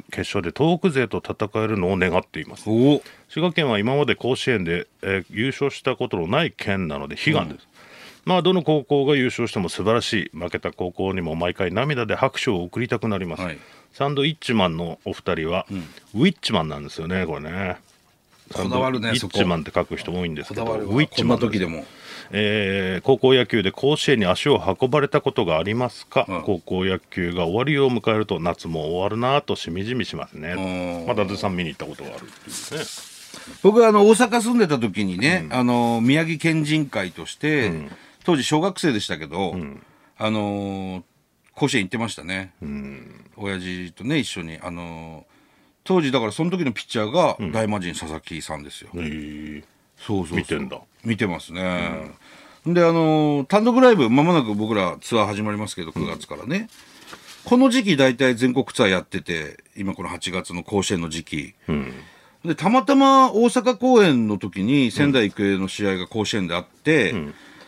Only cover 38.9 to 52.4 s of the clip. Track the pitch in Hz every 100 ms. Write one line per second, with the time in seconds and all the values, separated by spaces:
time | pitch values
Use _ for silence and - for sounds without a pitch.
38.9 | 110 - 82 78 82 95 90 76 69 -
39.9 | _ _ - 110 110 104 101 101 98 95
40.9 | 92 - _ _ _ _ - 143 120 92
41.9 | 110 113 - 82 95 92 - 71 71 69
42.9 | 69 - - - - 101 95 90 90 90
43.9 | - 107 156 123 - 82 80 90 87 85
44.9 | 82 82 78 - _ _ _ _ _ -
45.9 | 185 143 127 113 104 170 180 147 113 -
46.9 | 120 107 156 156 - 98 113 110 104 90
47.9 | 76 80 78 - 82 - 76 73 - -
48.9 | 85 78 78 76 76 76 76 - _ _
49.9 | _ - 101 80 85 80 78 67 65 -
50.9 | _ 117 110 107 82 - 85 92 90 85
51.9 | 80 76 - - -